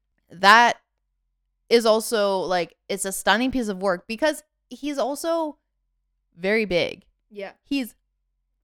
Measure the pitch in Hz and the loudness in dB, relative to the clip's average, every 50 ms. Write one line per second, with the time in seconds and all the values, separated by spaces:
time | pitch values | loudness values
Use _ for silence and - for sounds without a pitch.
0 | _ _ _ _ _ _ - 170 190 196 220 233 240 - - _ _ _ _ _ | _ _ _ _ _ _ -8 4 8 8 10 10 8 4 2 _ _ _ _ _
1 | _ _ _ _ _ _ _ _ _ _ _ _ _ - 226 240 220 226 220 226 | _ _ _ _ _ _ _ _ _ _ _ _ _ 0 0 2 4 4 2 2
2 | 220 - 240 208 202 202 196 185 151 170 185 175 170 - _ _ _ - 196 190 | 0 -4 -2 -2 0 0 -2 -2 -4 -2 -2 -4 -4 -6 _ _ _ -10 -10 -8
3 | - 196 190 - - 196 196 226 254 262 254 262 220 208 190 180 196 196 175 185 | -8 -8 -10 -4 0 0 0 0 0 -2 -4 -4 -4 -4 -6 -4 -4 -4 -4 -4
4 | _ - 226 220 311 302 302 - _ _ _ _ _ _ 247 - 277 294 285 277 | _ -14 -8 -2 -2 -2 -2 -4 _ _ _ _ _ _ -18 -12 -10 -8 -4 -4
5 | 220 262 294 - 339 330 330 330 320 302 - _ _ _ _ _ _ _ _ _ | -4 -4 -6 -6 -4 -4 -4 -4 -4 -6 -10 _ _ _ _ _ _ _ _ _
6 | _ _ _ _ _ _ _ 170 180 196 214 226 220 185 180 165 127 - - - | _ _ _ _ _ _ _ -8 -4 -2 -2 -2 -2 -2 -2 -2 -2 -4 -8 -14
7 | _ _ _ _ _ _ 208 202 190 170 - _ _ - 285 277 240 214 _ _ | _ _ _ _ _ _ -16 -16 -16 -16 -16 _ _ -6 -6 -6 -6 -8 _ _
8 | _ _ _ _ _ _ _ _ _ _ _ _ | _ _ _ _ _ _ _ _ _ _ _ _